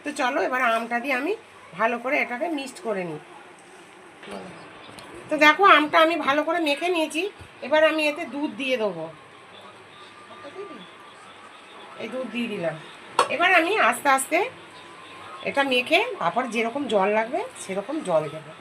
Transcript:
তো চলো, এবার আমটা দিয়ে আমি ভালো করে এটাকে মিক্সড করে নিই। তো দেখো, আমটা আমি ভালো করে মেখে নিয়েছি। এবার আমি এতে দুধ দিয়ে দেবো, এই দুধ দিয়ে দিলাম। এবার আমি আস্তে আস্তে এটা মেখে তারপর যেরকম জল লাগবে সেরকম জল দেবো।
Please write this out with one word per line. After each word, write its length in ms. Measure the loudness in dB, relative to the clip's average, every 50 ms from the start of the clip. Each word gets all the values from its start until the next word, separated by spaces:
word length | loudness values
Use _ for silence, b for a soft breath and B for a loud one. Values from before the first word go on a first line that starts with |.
| -10
তো 60 | -8 -4 -2
চলো, 180 | 0 0 2 0 0 0
এবার 140 | 0 2 2 2 2
আমটা 200 | 2 0 -2 -4 -4 -2
দিয়ে 100 | -2 -2 0
আমি 120 | 0 -2 -4 -4 -8 -20 -20 -20 -20 -16 -4 0
ভালো 180 | 0 0 0 -2
করে 140 | -2 0 0 0 0
এটাকে 220 | -2 -4 -4 -4 -4 -4
মিক্সড 220 | -4 -6 -8 -12 -10 -6
করে 160 | -4 -4 -4 -4 -6
নিই। 120 | -8 -10 -12 -16 -20 -20 -20 -20 -20 -20 -20 -20 -20 -20 -20 -20 -20 -20 -20 -20 -20 -20 -16 -12 -12 -12 -12 -14 -16 -16 -18 -18 -20 -20 -20 -18 -18 -18 -18 -18 -18 -18 -6 -4
তো 60 | 2 6 6
দেখো, 200 | 6 8 8 8 10 10
আমটা 200 | 8 6 4 6 6 6
আমি 100 | 6 4 0 0
ভালো 140 | 0 0 0 0 0
করে 100 | 0 0 2 0
মেখে 200 | 0 0 0 0 0
নিয়েছি। 280 | 0 0 -2 -2 -4 -4 -4 -6 -12 -20 -20 -16 -14 -2
এবার 160 | 2 4 6 6 6
আমি 120 | 4 2 0 0
এতে 120 | 0 -2 -8 -8 -6
দুধ 160 | -6 -6 -6 -6 -6
দিয়ে 160 | -2 -2 0 0
দেবো, 220 | 0 -2 -2 -4 -10 -12 -12 -18 -20 -20 -20 -20 -20 -20 -20 -20 -20 -20 -20 -20 -20 -20 -20 -20 -20 -20 -20 -20 -20 -20 -18 -16 -16 -16 -14 -14 -14 -14 -14 -16 -16 -18 -20 -20 -20 -20 -20 -20 -20 -20 -20 -20 -20 -20 -20 -20 -20 -20 -20 -20 -18 -18 -14 -12
এই 60 | -12 -10
দুধ 140 | -8 -8 -8 -6 -4
দিয়ে 140 | -4 -4 -4
দিলাম। 240 | -4 -4 -4 -4 -4 -6 -14 -16 -18 -20 -20 -4 0 0 0 0 2
এবার 160 | 2 4 4 6 4
আমি 120 | 4 4 2 2 2 2
আস্তে 200 | 2 2 2 4 4
আস্তে 220 | 4 2 0 0 0 0 -2 -6 -14 -20 -20 -20 -20 -20 -20 -20 -20 -20 -20 -18 -18 -16 -16 -16 -8 -8 -2
এটা 140 | 0 2 2 4
মেখে 280 | 2 0 2 4 4 4 4 2 -2 -2
তারপর 240 | -2 0 0 0 -2 -2 -2
যেরকম 280 | -2 -2 -2 -2 -4 -4 0
জল 160 | 2 2 4 4 2 0
লাগবে 220 | 0 0 -4 -4 -6 -6 -10 -14
সেরকম 340 | -10 -6 -6 -6 -6 -4 -6 -6 -2 2
জল 140 | 2 2 0 0 -8
দেবো। 160 | -12 -14 -14 -18 -18